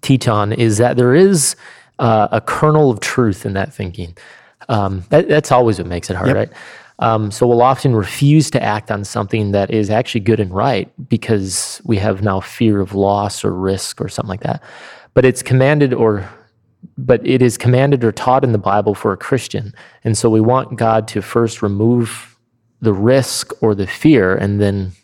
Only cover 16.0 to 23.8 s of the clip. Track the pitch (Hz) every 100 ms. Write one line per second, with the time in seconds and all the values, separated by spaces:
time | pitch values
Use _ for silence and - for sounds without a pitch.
16 | 113 104 92 - _ _ _ _ - -
17 | 127 120 - 127 123 110 120 123 139 139
18 | 113 - - 127 135 110 98 101 107 101
19 | 107 95 - 131 - - 104 - - _
20 | 113 110 117 110 110 127 131 117 113 110
21 | 110 107 95 120 117 - 104 98 113 123
22 | 113 - - _ _ _ _ _ 110 95
23 | 107 135 123 - - - 113 101